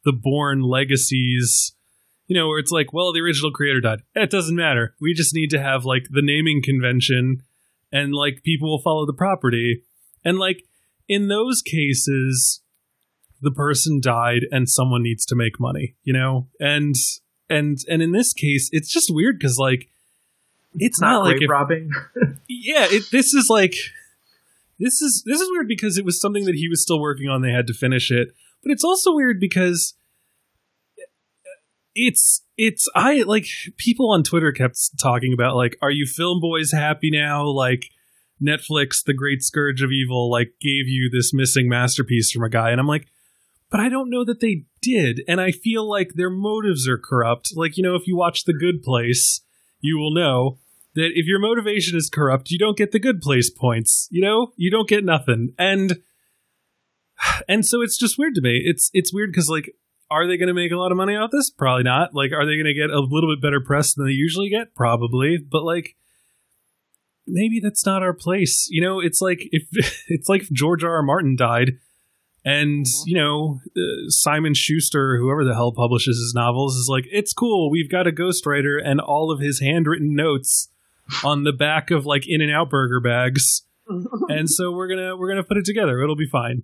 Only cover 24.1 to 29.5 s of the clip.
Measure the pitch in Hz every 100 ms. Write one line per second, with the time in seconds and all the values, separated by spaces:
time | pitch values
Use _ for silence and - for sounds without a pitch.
24.1 | _ _ _ _ _ _ _ 226 - 294
25.1 | - 220 302 370 359 233 202 214 180 190
26.1 | 170 202 208 190 160 165 165 - 160 147
27.1 | 135 139 135 131 123 120 113 127 127 -
28.1 | 123 120 _ _ _ 269 285 330 381 381
29.1 | 311 262 202 185